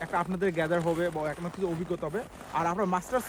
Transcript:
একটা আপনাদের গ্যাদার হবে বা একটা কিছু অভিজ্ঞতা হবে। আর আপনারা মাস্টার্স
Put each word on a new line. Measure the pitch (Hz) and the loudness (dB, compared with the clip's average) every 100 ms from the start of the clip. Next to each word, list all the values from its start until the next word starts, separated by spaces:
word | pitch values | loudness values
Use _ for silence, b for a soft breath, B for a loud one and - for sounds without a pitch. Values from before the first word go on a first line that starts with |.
একটা | 165 180 | -2 0
আপনাদের | 170 185 196 | 0 0 2
গ্যাদার | 165 156 175 | 2 2 2
হবে | 165 165 175 | 4 2 2
বা | 160 151 | 0 -2
একটা | 147 170 | -4 -6
কিছু | 185 190 | -2 -2
অভিজ্ঞতা | 165 175 170 156 | 0 -2 -4 -2
হবে। | 185 - - - | -4 -6 -12 -6
আর | 151 170 | 0 0
আপনারা | 180 196 | 2 2
মাস্টার্স | 180 - 254 | 2 2 0